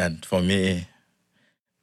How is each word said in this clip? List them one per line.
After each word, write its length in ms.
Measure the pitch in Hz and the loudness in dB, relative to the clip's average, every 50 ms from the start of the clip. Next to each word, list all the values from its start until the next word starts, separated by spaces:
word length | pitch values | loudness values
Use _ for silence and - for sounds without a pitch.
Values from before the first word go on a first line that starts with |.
| 90 | -2
and 180 | 87 80 80 - | -2 -4 -6 -6
for 160 | - 95 92 | -2 0 2
me, 460 | 90 92 98 98 95 95 90 87 87 - _ _ _ _ _ _ _ _ _ _ _ _ _ _ _ _ _ _ | 2 2 2 2 2 2 0 -2 -4 -10 _ _ _ _ _ _ _ _ _ _ _ _ _ _ _ _ _ _